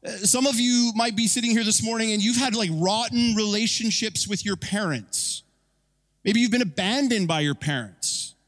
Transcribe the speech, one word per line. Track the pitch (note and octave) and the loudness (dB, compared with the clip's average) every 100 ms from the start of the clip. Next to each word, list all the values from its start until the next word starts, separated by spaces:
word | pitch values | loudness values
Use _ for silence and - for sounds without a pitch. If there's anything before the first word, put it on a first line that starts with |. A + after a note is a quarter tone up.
Uh, | D#3 F#3+ | -10 -2
some | G3+ B3 C4+ | 2 4 2
of | A#3 | 2
you | A#3+ B3 A#3+ A3 | 2 4 2 2
might | A#3 G#3 | 0 2
be | A3+ | 0
sitting | - A#3 | 0 2
here | A3+ | 2
this | G#3 G#3+ | 2 0
morning | A3 A3+ A3 | 0 -2 0
and | G#3 | 0
you've | G3+ A#3+ | 2 2
had, | C4 A3 | 0 0
like, | G3 | -2
rotten | D#3+ F3+ G#3+ A#3 A#3 A#3+ G#3+ | 0 0 0 0 0 2 2
relationships | G#3+ G#3 A3+ - A3 F3+ A3 F3+ F#3 | 0 0 0 -2 -2 -2 -2 -4 -4
with | G3+ | -4
your | G#3 F#3+ | -4 -4
parents. | - G3+ G3 C3 G2+ - - - _ _ _ _ _ _ _ _ | -4 -2 -2 -4 -4 -6 -4 -6 _ _ _ _ _ _ _ _
Maybe | - G#3 | 0 2
you've | A#3+ | 4
been | A#3+ | 2
abandoned | A3+ D3+ F#3 B3+ C#4 A3+ F3 | 0 -2 -2 0 2 0 0
by | D#3+ | 0
your | D3 D3 | 0 -2
parents. | - C#3 A2 F2 - - - _ | -2 -4 -6 -8 -6 -6 -8 _